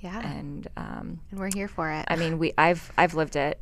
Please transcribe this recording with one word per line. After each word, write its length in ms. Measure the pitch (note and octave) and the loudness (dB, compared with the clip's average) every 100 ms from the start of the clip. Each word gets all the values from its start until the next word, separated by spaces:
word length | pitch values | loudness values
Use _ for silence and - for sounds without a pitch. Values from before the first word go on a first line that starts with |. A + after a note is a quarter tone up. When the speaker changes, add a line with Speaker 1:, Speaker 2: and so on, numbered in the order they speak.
Speaker 1:
Yeah. 200 | F3+ G3+ | -10 -8
Speaker 2:
And, 420 | A3+ C#3+ D3 C#3+ - - | -6 -6 -8 -8 -10 -10
um, 440 | - - - E3+ - | -8 -8 -8 -10 -10
Speaker 1:
And 80 | G3 | -6
we're 100 | F#3+ | -4
here 120 | G3+ G3+ | -2 -4
for 220 | - D#3+ | -2 -2
it. 140 | D#3 - | -2 0
Speaker 2:
I 60 | E3 | 0
mean, 220 | E3 D#3+ | 0 2
we, 140 | D#3+ - | 2 6
I've, 360 | D#3+ F3 - - | 6 6 2 4
I've 180 | F3 | 4
lived 200 | D#3+ D3+ D3+ | 4 0 0
it. 240 | C#3+ - | 0 -2